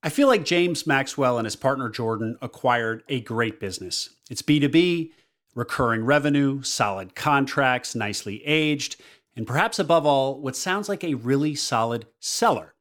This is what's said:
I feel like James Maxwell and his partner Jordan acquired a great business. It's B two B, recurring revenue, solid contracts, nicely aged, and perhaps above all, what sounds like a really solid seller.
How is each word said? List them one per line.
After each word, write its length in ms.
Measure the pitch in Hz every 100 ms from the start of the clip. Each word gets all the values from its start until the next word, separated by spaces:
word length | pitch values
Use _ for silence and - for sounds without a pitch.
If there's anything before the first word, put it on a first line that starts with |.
| 156
I 40 |
feel 180 | 147 277
like 160 | 240
James 420 | 151 175 175 170 -
Maxwell 520 | 139 135 - 131 123
and 80 | 110
his 100 | -
partner 320 | 135 135 123
Jordan 500 | 107 113 110 110 120
acquired 640 | 123 - 131 120 113 113 -
a 140 | 135
great 360 | 110 113 117 110
business. 520 | 98 90 92 - - _ _
It's 120 | 110
B 180 | - 151
two 80 | 143
B, 460 | 160 180 170 160 _ _ _ _ -
recurring 480 | 120 - 123 113
revenue, 580 | 113 147 147 143 139 135
solid 540 | 131 - 107 98 95 -
contracts, 800 | 151 143 135 - 131 127 - 117
nicely 500 | 104 101 - 104 147
aged, 520 | 156 151 147 - - - - _
and 140 | - 113
perhaps 320 | 127 214 -
above 260 | 165 165 147
all, 360 | 139 135 135
what 160 | 143 131
sounds 320 | - 190 202
like 160 | 202 175
a 80 |
really 420 | 131 117 139 151 143
solid 500 | - 120 113 120 117 _
seller. 540 | - - 233 139 - _